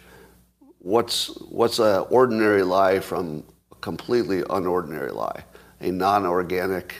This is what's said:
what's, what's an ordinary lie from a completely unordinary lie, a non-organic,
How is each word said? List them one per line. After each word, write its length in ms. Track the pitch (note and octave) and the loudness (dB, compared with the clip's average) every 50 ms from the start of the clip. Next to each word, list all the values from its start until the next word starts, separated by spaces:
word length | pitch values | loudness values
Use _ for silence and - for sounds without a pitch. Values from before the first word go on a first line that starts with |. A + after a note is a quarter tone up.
| - - - - - - _ _ _ _ _ _ _ - - _ | -18 -20 -20 -20 -20 -20 _ _ _ _ _ _ _ -20 -20 _
what's, 500 | - F2+ G#2+ A#2 A#2 - - - - - - - - - | -6 0 0 0 0 0 -4 -4 -4 -6 -10 -16 -18 -10
what's 300 | - - A#2 A2+ - A#2 | -2 0 0 0 2 4
an 280 | A2 G#2+ G2 F#2 - - | 4 4 4 2 2 2
ordinary 520 | G#2 B2 C3 B2 A2 A2+ G#2+ G#2+ G#2 G2 | 4 4 4 4 4 2 4 4 4 4
lie 380 | F#2 F2+ F2+ G2 G2 F#2+ G2 F#2+ | 2 4 4 4 4 4 4 2
from 440 | - - F2 F2 F2+ D#2+ D2+ D2+ - - _ _ _ _ | 0 -4 -6 -6 -4 -6 -8 -10 -12 -16 _ _ _ _
a 20 | - | -18
completely 680 | _ - - E2 - - - A#2+ A#2+ F#2+ D#2 F#2+ F2 | _ -10 -10 -8 -8 -4 -2 0 0 0 0 -2 -2
unordinary 720 | - - F2 G2 F2 F2+ F2+ F2+ E2 D2 D#2 D2 C#2 A1+ | -2 -2 -2 -2 0 0 0 -2 -2 -4 -8 -8 -6 -6
lie, 320 | G1+ G#1+ G#1+ G1+ G1+ - - - - - - - _ - | -6 -6 -6 -6 -8 -10 -16 -20 -20 -20 -20 -20 _ -6
a 100 | - F2+ | -6 -4
non-organic, 1040 | F2+ F2+ F#2 G2 G2+ G#2 F#2+ F2 F2 F#2 F2+ E2 F2+ F2+ F2+ F#2 F#2+ F2 - - - | -2 0 0 2 2 2 0 0 0 0 0 -2 -4 -2 -2 -2 -4 -4 -6 -10 -18